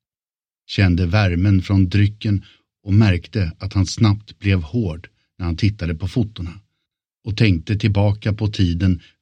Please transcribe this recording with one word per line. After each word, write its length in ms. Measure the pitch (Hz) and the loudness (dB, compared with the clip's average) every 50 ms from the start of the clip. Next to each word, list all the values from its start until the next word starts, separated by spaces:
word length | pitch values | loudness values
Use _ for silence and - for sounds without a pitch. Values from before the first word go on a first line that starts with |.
| _ _ _ _ _ _ _ _ _ _ _ _ _ _ | _ _ _ _ _ _ _ _ _ _ _ _ _ _
Kände 380 | - - 101 92 87 85 92 | 0 2 2 4 4 2 0
värmen 560 | 85 87 107 104 92 87 85 92 104 101 92 | 0 2 2 2 2 0 0 2 2 2 2
från 280 | 87 - 101 95 95 87 | 2 2 2 2 2 2
drycken 560 | 90 101 104 104 104 - - 107 101 98 - - _ _ _ _ _ _ _ | 4 2 2 2 0 -4 -4 -2 -2 -2 -4 -8 _ _ _ _ _ _ _
och 100 | 98 98 | 2 4
märkte 580 | 107 113 104 90 85 - - - 110 92 80 80 _ | 4 6 4 4 0 -2 -6 -4 -4 -4 -4 -4 _
att 140 | - 101 - | -10 -4 0
han 120 | 101 95 | 0 -2
snabbt 540 | - - - 117 107 104 104 107 - - _ | 0 0 0 2 2 2 0 -4 -16 -20 _
blev 220 | - 101 98 92 | -2 0 0 0
hård 480 | 82 78 - 120 113 90 78 82 - - _ _ _ _ _ _ | -2 -4 -4 -4 -4 -4 -6 -10 -14 -20 _ _ _ _ _ _
när 80 | 87 | -6
han 120 | 85 82 80 | -6 -4 0
tittade 380 | - 101 104 - - 82 85 | 0 -2 -2 -2 -6 -6 -6
på 120 | 80 90 90 | -6 -6 -6
fotorna 520 | - 127 110 110 - - 90 87 82 98 _ _ _ _ _ _ _ _ _ _ _ _ _ | -4 -4 -4 -4 -6 -12 -12 -12 -12 -16 _ _ _ _ _ _ _ _ _ _ _ _ _
och 140 | 113 101 - | -10 -2 0
tänkte 400 | 120 107 92 82 80 - 107 104 | 2 2 2 0 -2 -4 -6 -2
tillbaka 560 | - 110 101 98 101 104 101 - - 110 101 | -2 0 0 2 0 0 0 -2 -4 -6 -4
på 140 | 107 110 104 | -2 -4 -4
tiden 540 | 104 - 98 85 85 85 95 92 92 85 - _ _ _ | 0 0 0 0 0 0 0 0 0 0 -4 _ _ _